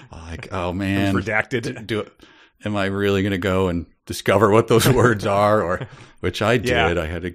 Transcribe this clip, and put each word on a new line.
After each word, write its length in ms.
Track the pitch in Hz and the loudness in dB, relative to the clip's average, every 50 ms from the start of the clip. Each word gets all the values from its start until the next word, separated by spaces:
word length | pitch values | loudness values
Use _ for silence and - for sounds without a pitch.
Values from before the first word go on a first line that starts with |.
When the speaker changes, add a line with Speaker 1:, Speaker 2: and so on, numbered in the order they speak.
| - - | -18 -20
Speaker 1:
Like, 400 | - 80 80 82 82 - - - | -20 -18 -16 -14 -14 -14 -12 -10
oh, 200 | - 92 87 90 | -8 -6 -6 -6
man. 380 | 90 98 101 95 98 98 101 98 | -4 -4 -4 -2 -2 0 0 0
Speaker 2:
It 40 | 98 | -2
was 100 | 98 98 | -2 -2
redacted. 380 | 110 104 110 - - 135 117 | -2 -2 -2 -2 -2 -4 -4
Speaker 1:
Do, 100 | 110 127 131 - 107 95 113 104 | -4 -4 -10 -10 -8 -6 -6 -6
do, 80 | 98 - _ _ - - _ _ _ _ _ _ - | -6 -8 _ _ -20 -20 _ _ _ _ _ _ -8
am 120 | 104 104 | -6 -4
I 100 | 101 95 | -2 -2
really 360 | 98 98 101 101 101 98 95 | -2 -2 0 0 2 2 2
gonna 160 | 98 104 98 90 | 0 0 -2 -2
go 300 | 95 98 92 95 95 90 | 0 0 2 2 2 0
and 180 | 85 85 78 - _ _ _ | 0 -2 -6 -8 _ _ _
discover 460 | - - - - - 95 98 101 98 | -12 -10 -4 0 2 4 4 6 6
what 180 | 104 117 117 - | 6 4 4 4
those 180 | 123 113 - - | 4 4 4 4
<laughs> 40 | |
words 320 | 123 120 110 123 110 101 - | 4 4 4 4 2 2 0
are? 360 | 104 98 101 104 104 107 107 | 0 2 2 4 4 2 2
Or, 240 | 87 85 92 - 120 - - - - - - - | 0 -2 -4 -4 -6 -12 -16 -20 -20 -20 -14 -6
which 220 | - 87 - - | -6 -6 -4 -2
I 140 | 107 107 120 107 | 0 0 0 0
did. 380 | 95 123 123 117 113 92 87 | 0 0 0 0 0 0 0
Speaker 2:
Yeah. 40 | 85 | -2
Speaker 1:
I 40 | 80 | -4
had 160 | 78 87 85 | -4 -8 -8
to 80 | 87 87 | -8 -10